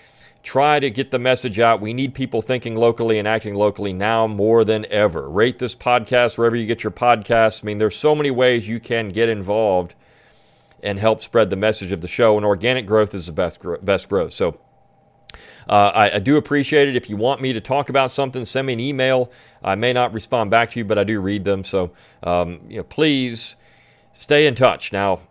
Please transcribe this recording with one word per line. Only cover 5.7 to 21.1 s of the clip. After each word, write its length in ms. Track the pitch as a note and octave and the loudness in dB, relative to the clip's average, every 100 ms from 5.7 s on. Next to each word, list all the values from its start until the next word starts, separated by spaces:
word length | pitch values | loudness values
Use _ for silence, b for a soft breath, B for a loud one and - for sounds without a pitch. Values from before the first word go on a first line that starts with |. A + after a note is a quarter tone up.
| - | -4
podcast 640 | B2+ B2 A2 B2 A#2+ - | 0 0 2 2 2 2
wherever 180 | A#2 A#2+ | 2 2
you 100 | A2 | -2
get 200 | A2+ G#2+ | -4 -4
your 60 | |
podcasts. 720 | - A#2+ A2+ G2+ A2+ A2 - | 0 2 2 2 2 2 0
I 40 | G#2+ | -8
mean, 140 | G#2 | -2
there's 180 | G#2+ - | -2 2
so 180 | D3+ D3+ | 0 2
many 160 | C#3+ | 0
ways 380 | B2 B2+ A#2+ G2+ | 2 2 2 -2
you 100 | A#2 | -8
can 300 | - A2+ G#2 | -4 -4 -2
get 180 | G2 A2+ | 0 0
involved 680 | G#2+ F#2+ G#2+ G#2+ F#2 E2+ - b b b b b b b b | 0 -2 0 2 2 -2 -12 b b b b b b b b
and 160 | G#2 G2 | -6 0
help 220 | A2 A2 | 0 0
spread 280 | - A#2 G2 | 0 0 2
the 80 | F#2+ | 0
message 340 | G#2+ A2 F2+ | -2 -2 -6
of 80 | F2+ | -6
the 80 | E2+ | -6
show, 300 | - A2+ G#2+ | 0 2 4
and 80 | G#2 | 2
organic 400 | G2 A#2 B2+ G2 | 0 0 -2 0
growth 280 | G#2+ G#2+ | 0 0
is 120 | G2 E2 | -4 -8
the 80 | |
best 260 | D#2+ F2 - | -4 -4 -4
gro-, 200 | F2 D#2+ | -10 -6
best 260 | F#2+ F#2+ - | -2 -2 0
growth. 240 | G2 D#2+ | -2 -2
So, 260 | - F2 - _ _ _ _ _ _ _ B B B - | -2 -4 -4 _ _ _ _ _ _ _ B B B 0
uh, 240 | G#2 G2+ | 4 4
I, 220 | G#2+ G2+ G2 | 4 2 2
I 40 | |
do 180 | G#2 D3+ | 2 0
appreciate 500 | C#3+ C#3+ C3 D3+ C#3 | 2 -2 2 2 4
it. 80 | A#2+ | 0
If 140 | - | -4
you 80 | G#2 | -4
want 240 | B2 C3 | -2 -2
me 100 | C3 | -4
to 80 | A2+ | -6
talk 300 | - C#3 C3 | -4 -4 0
about 200 | C#3 C3 | 0 0
something, 360 | - C3+ B2+ A2+ | -2 -4 -4 -6
send 220 | C3+ C3+ | -4 -4
me 60 | |
an 60 | A#2 | -4
email. 500 | C3+ C3+ C3 C3 B2 b b b | -4 -2 0 0 -2 b b b
I 140 | F#2 G2 | -4 -2
may 160 | B2 | 0
not 220 | B2 A#2+ | 0 0
respond 360 | G#2+ - A#2+ G#2 | -4 -4 -2 2
back 220 | A2+ A2+ | 2 2
to 80 | A#2+ | -4
you, 60 | G#2 | -2
but 120 | G2+ | 0
I 60 | |
do 160 | G2+ | 0